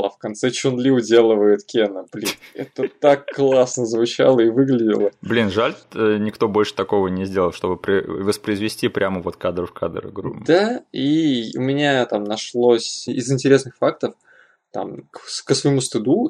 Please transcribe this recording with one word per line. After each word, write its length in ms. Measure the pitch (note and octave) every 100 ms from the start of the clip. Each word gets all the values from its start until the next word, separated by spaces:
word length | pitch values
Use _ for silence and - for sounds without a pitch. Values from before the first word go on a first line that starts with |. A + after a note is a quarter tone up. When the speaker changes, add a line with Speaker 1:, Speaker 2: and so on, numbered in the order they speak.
| G2+
Speaker 1:
а 40 |
в 80 | -
конце 320 | A2+ G#2 B2+
Чун 300 | B2 C#3 B2
Ли 100 | B2+
уделывает 720 | B2+ G#2+ A#2 A2+ G#2+ G#2 G2+ -
Кена. 400 | A#2 G#2 F#2+ -
Блин, 180 | G#2+ G2+ - - -
это 320 | C3+ - B2+ -
так 280 | D3 C#3+ -
классно 580 | - C#3 C3 B2+ - A#2
звучало 540 | A2+ A#2+ - C3+ B2+
и 100 | A2+
выглядело. 640 | A#2 C3+ B2+ A2 G#2 G2+ -
Speaker 2:
Блин, 300 | - A2+ G#2+
жаль, 240 | F#2+ B2+ - -
э, 240 | - A2 G#2+
никто 280 | G#2 - A#2
больше 260 | G2+ G#2
такого 360 | - F#2+ G#2 F#2+
не 160 | F#2 F#2+
сделал, 260 | F#2+ F2+
чтобы 240 | - F2+ F2+
при-, 240 | - G2
воспроизвести 840 | - F2 G2 G2+ - G2+ G#2+ - A#2+
прямо 340 | - G2 F#2+
вот 140 | F2 -
кадр 320 | F#2 F2 F2
в 60 |
кадр 340 | - F2 - -
игру. 300 | - - - -
Speaker 1:
Да, 340 | E3+ G#3+ B3+ -
и 580 | - C3+ D#3 D#3 B2+ A2 -
у 40 |
меня 420 | B2+ C#3 D3 C3+ A#2+
там 160 | G#2+
нашлось 840 | G#2 G#2+ - A#2+ A#2+ A2+ - - -
из 220 | C3 A#2+
интересных 440 | C3+ C3+ C3+ B2 -
фактов, 380 | C#3 - B2 - _ _ _ _ _
там, 320 | G2+ F#2+ E2+ -
к, 80 | - -
с-, 160 | -
ко 100 | -
своему 280 | C3+ D3 C#3
стыду, 460 | - B2 A2 F3+ A#3+